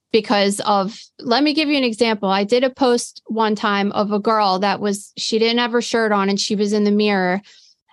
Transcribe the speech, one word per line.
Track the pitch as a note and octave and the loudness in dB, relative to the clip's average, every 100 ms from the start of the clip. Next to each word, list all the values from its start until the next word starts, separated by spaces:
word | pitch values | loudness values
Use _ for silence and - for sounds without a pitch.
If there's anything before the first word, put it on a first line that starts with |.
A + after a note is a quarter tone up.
| _ | _
because | A3+ G#3+ G#3+ G3+ G3+ | -2 2 2 2 0
of, | - G3+ F#3+ - - - | 0 0 -2 -6 -20 -10
let | - A#3 | -2 0
me | D4 | 2
give | D4 D4 | 0 0
you | D4 | 0
an | |
example. | B3+ A3 A#3 G#3+ G3+ | 0 0 0 0 0
I | F#3+ | 0
did | G3+ A#3+ | 0 0
a | C4 | 0
post | B3+ C4 A#3+ - - - | 0 0 0 -2 -14 -8
one | A3 A3 G#3+ | -2 0 0
time | A3 G3+ G3+ | 0 0 0
of | - G#3 | 0 -2
a | G#3 | -2
girl | G#3 A3 G3+ F#3 | 0 0 2 0
that | G3+ F#3+ | 0 -2
was, | G#3 G3+ - - | -2 -4 -8 -10
she | - A3 | -4 0
didn't | A3+ A#3 | 0 0
have | A#3+ | 0
her | A#3+ | -2
shirt | A#3 A#3 A3 | 0 0 2
on | G#3 G3 | 2 0
and | G3 | -2
she | - G3+ | -2 -2
was | G#3 | 0
in | G#3+ G#3 | 2 2
the | |
mirror. | G#3 G#3+ G3+ F3+ F#3 - - - _ _ | 2 2 2 0 -2 -6 -20 -20 _ _